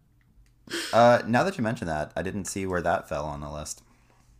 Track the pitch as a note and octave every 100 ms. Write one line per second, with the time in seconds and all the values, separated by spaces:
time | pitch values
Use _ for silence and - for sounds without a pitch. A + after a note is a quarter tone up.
0 | _ _ _ _ _ _ - - - A2
1 | A#2+ A#2+ - A#2+ F3 F#3+ A2 A#2+ F2 D2+
2 | D2 - F2+ F#2+ F2+ G2+ F#2+ F2+ E2 F2
3 | - D2+ D2+ C#2+ D2 D2 D2+ - _ _
4 | _ _ _ _